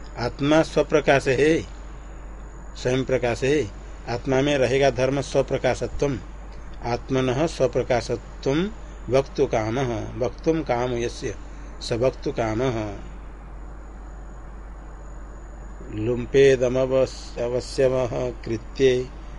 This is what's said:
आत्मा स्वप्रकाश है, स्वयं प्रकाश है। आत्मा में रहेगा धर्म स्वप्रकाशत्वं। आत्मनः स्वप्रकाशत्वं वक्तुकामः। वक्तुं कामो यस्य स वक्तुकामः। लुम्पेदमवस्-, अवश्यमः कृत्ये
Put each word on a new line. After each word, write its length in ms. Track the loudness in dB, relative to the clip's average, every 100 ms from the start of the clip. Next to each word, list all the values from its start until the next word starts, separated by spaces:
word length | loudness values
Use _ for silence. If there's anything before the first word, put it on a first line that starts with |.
| -12 -4
आत्मा 440 | -4 0 4 6
स्वप्रकाश 680 | 6 2 4 4 6 4 6
है, 340 | 4 6 4 0 -12 -12 -14 -14 -14 -12 -12 -12 -12 -12 -4
स्वयं 280 | 0 0
प्रकाश 400 | 2 2 2 0
है। 240 | 2 2 0 -6 -14 -12 -6
आत्मा 320 | -4 2 2
में 160 | 4 4
रहेगा 320 | 4 6 4
धर्म 320 | 4 2 2
स्वप्रकाशत्वं। 960 | 0 0 2 0 0 0 -2 0 0 -2 -6 -12 -12 -12 -12 -8
आत्मनः 640 | -4 -4 0 0 2 2 0
स्वप्रकाशत्वं 1200 | 2 2 2 2 0 0 -4 -6 -4 0 2 0 -4 -12 -10 2
वक्तुकामः। 1080 | 2 2 0 2 2 0 0 0 -2 -4 -2
वक्तुं 440 | -4 0 0 0
कामो 360 | 0 0 0 0
यस्य 380 | -2 -4 -8 -8 -12 -14 -12 -10
स 120 | -4
वक्तुकामः। 1040 | 2 2 0 -6 -2 0 0 0 0 -4 -8 -10 -12 -12 -14 -14 -14 -14 -14 -14 -14 -14 -14 -14 -14 -14 -14 -12 -14 -14 -14 -12 -12 -12 -14 -14 -12 -12 -12 -8 -2
लुम्पेदमवस्-, 1400 | 0 0 2 8 8 8 4 4 4 4 2 -2 -10 -4
अवश्यमः 920 | -2 -2 -2 2 4 4 0 -2 -4 -4 -6
कृत्ये 600 | -6 -6 4 4 4 0 -10 -12